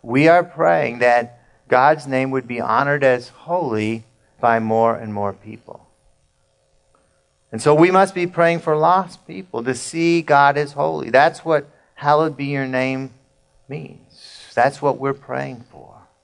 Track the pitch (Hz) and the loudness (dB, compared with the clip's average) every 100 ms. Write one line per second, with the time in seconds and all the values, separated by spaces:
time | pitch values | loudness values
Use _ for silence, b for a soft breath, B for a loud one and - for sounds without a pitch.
0 | 110 127 156 175 180 156 165 165 131 117 | 0 4 6 6 2 -2 0 2 -2 0
1 | 123 120 120 b b b _ 127 139 156 | 2 2 0 b b b _ 2 4 2
2 | 139 131 135 131 120 120 - 113 143 143 | -2 -4 -2 -4 -6 -8 -2 0 0 2
3 | 135 123 120 _ - 175 151 110 107 113 | 2 0 -4 _ -6 -4 -2 -2 -2 -6
4 | - _ _ _ 120 113 110 110 113 113 | -10 _ _ _ 0 0 0 0 0 -2
5 | 110 104 101 95 110 110 - - _ _ | -8 -6 -6 -8 -20 -20 -20 -20 _ _
6 | _ _ _ _ _ _ _ _ _ _ | _ _ _ _ _ _ _ _ _ _
7 | _ _ _ _ _ 110 147 151 175 190 | _ _ _ _ _ -2 2 4 6 4
8 | 190 180 175 175 170 170 165 151 160 185 | 2 0 -6 0 0 0 -2 0 2 0
9 | 180 - - 175 185 120 120 127 - 165 | -2 -14 -18 -18 -10 -8 -6 -6 -8 -2
10 | 170 170 156 143 139 143 147 143 156 156 | 0 0 2 4 4 2 -4 -4 -4 -4
11 | 127 127 156 160 160 151 147 b b - | 0 2 2 0 -2 -2 -4 b b -6
12 | 147 151 160 139 139 143 135 131 131 131 | 0 2 0 -4 -6 -6 -4 -2 -2 -6
13 | 135 _ _ _ _ _ - 147 147 - | -10 _ _ _ _ _ -16 -14 -14 -20
14 | _ _ - - - - 131 135 143 127 | _ _ -20 -20 -8 0 0 0 -4 -2
15 | 135 139 - 131 139 123 120 - - - | -6 -6 -8 -8 -8 -14 -20 -20 -20 -20
16 | _ _ | _ _